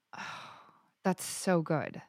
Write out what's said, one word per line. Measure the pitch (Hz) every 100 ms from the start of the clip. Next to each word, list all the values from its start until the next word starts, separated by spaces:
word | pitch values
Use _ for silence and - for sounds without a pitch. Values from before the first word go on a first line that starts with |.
| _ -
Oh, | - - - - - _ _ _
that's | 190 180 -
so | - - 175
good. | 156 151 - -